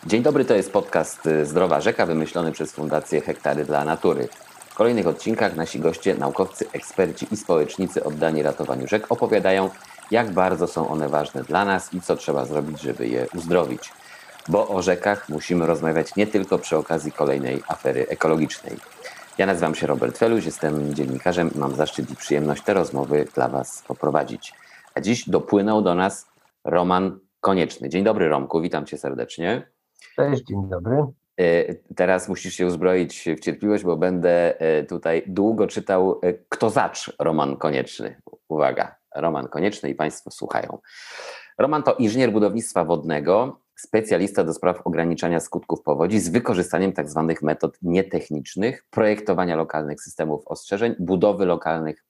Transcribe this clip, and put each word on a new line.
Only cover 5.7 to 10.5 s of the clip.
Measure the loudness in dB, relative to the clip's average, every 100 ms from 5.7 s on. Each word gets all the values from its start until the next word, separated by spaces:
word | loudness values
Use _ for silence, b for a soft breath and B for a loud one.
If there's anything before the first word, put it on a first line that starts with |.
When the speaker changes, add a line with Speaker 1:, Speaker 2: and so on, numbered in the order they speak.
| -2
Speaker 1:
goście, | -2 0 -2
naukowcy, | 0 0 0 -2 -2 -8
eksperci | -8 -10 0 0 0 -6
i | -8
społecznicy | 2 2 2 -2 -2 -2
oddani | -4 0 0 2
ratowaniu | 0 -2 -4 -4 0
rzek | -2 0
opowiadają, | -2 2 2 4 2 0 -4 B B -2
jak | 0 2
bardzo | 2 2